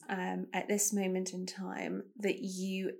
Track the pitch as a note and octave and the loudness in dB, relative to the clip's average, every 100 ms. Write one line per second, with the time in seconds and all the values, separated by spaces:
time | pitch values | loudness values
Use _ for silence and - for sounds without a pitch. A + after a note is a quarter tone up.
0 | - F#3+ F#3 F#3 F#3 F#3 - G#3 - G3+ | -2 0 0 0 0 -2 2 4 4 4
1 | F#3+ F#3 F#3 F3+ F#3 - F#3+ - - F#3 | 4 2 0 -2 -4 -4 -4 -4 -2 -2
2 | C#4+ A#3 G3+ - F#3+ F#3 F#3+ F#3+ F#3+ | -6 -2 0 2 -2 -2 -2 0 -2